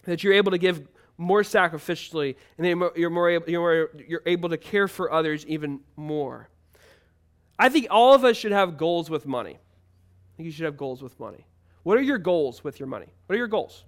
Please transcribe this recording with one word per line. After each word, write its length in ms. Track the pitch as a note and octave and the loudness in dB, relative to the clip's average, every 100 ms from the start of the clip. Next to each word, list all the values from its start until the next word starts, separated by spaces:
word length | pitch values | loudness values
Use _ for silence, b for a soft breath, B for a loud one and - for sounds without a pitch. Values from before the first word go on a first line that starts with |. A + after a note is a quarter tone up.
That 180 | - E3+ | -6 -2
you're 120 | G3 | 2
able 180 | G3 G3 | 4 4
to 60 | F3+ | 2
give 280 | F#3 E3 C#3 b b - | 0 -2 -10 b b -10
more 240 | F3 G#3 | 0 0
sacrificially, 920 | G#3 G#3 F3 D#3+ - E3 - D#3+ C#3+ C3 b - | 2 2 0 -2 -8 -8 -6 -6 -6 -8 b -4
and 80 | |
that 40 | F3 | -2
you're 80 | F3 | 0
more, 160 | F3 | -2
you're 160 | E3+ E3+ | -2 -2
more 200 | E3+ F3 | 2 2
able, 200 | E3+ E3 | 2 -2
you're 100 | E3+ | -2
more, 300 | E3+ E3 D#3 - D#3 | 2 2 0 -8 -10
you're 160 | E3 E3+ | -6 -2
able 220 | F3 F3 | -2 -2
to 80 | E3 | -6
care 280 | - G#3 G3 | -2 -2 -2
for 260 | - F3+ | -2 -2
others 320 | D#3+ D#3+ D3+ D3+ | 0 0 -4 -6
even 340 | D#3 D3+ C#3 _ - | -8 -6 -10 _ -16
more. 520 | D3+ D3+ C3+ A#2+ A2 _ _ b b b b b _ _ _ - | -8 -6 -6 -10 -20 _ _ b b b b b _ _ _ 2
I 100 | A#3+ | 4
think 200 | D4 A#3 | 4 2
all 240 | G#3+ B3 | 6 8
of 100 | C4+ | 8
us 120 | B3 A#3 | 8 2
should 160 | G#3+ | 0
have 240 | G3+ F#3 D3 | 2 0 0
goals 340 | D#3+ E3+ D#3 | -2 -2 -2
with 160 | D#3 C#3 | -6 -4
money. 280 | B2+ F#2+ | -8 -8
I 840 | - _ _ _ _ _ _ _ - | -16 _ _ _ _ _ _ _ -16
think 80 | E3 | -14
you 60 | |
should 140 | D3+ D#3+ | -8 -8
have 100 | C#3+ | -8
goals 260 | C#3 B2+ | -12 -10
with 160 | C3 _ | -16 _
money. 280 | A2 F#2+ _ _ _ _ | -18 -18 _ _ _ _
What 160 | E3 A3+ | 0 2
are 40 | |
your 160 | C#4 C4 | 2 0
goals 440 | F3+ F3 C3+ A#2+ | 0 0 0 -4
with 160 | D3 - | -12 -10
your 80 | C3+ | -12
money? 200 | A2+ - _ - | -12 -14 _ -6
What 80 | |
are 40 | G#3 | -4
your 100 | A#3+ | -2
goals? 360 | G#3 - - | -4 -4 -14